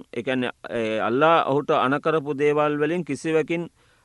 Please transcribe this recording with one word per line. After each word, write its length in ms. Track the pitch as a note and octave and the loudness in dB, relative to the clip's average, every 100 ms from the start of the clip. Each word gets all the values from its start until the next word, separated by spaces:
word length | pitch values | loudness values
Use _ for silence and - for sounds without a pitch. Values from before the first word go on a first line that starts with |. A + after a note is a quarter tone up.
| - | -8
ඒ 140 | A#2+ | -8
කියන්නේ, 300 | A2+ C3 B2 - - | -4 -2 -4 -6 -8
ඒ 340 | A#2+ A2 A2 | -4 -2 -2
අල්ලාහ් 360 | G2+ B2 D#3+ E3 - | 0 2 4 4 2
ඔහුට 240 | C#3 C3+ | 0 2
අනකරපු 580 | C#3+ B2 C#3+ E3 D#3 C#3 | 0 2 0 0 -2 -2
දේවල් 420 | C#3 D3 D3 D3 D3 | 0 2 2 0 0
වලින් 260 | D3+ F3+ | 0 -2
කිසිවකින් 580 | D#3 C3+ E3 D#3+ D3 E3+ F3 _ _ _ | -4 -6 -2 0 0 -4 -6 _ _ _